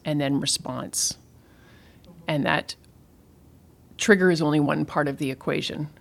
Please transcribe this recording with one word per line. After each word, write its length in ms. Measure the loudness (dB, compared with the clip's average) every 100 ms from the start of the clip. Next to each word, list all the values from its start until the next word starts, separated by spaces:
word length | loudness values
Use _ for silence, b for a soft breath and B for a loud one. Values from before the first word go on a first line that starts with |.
and 160 | -4 0
then 200 | 0 0
response. 760 | 0 -4 -6 -8 -6 -4 -4 -4 -18 -20 B B B B B B B -12 -4
And 160 | -2
that 300 | 0 -2 -4 -18 -18 -20 -20 -20 -20 -20 -20 -20 -20 -20 -20 -4
trigger 320 | 4 6 6
is 120 | 4
only 180 | 2 2
one 240 | 2 0
part 240 | -2 -2 -2
of 100 | -2
the 120 | -6
equation, 580 | -4 -4 -4 -4 -8 -10 -12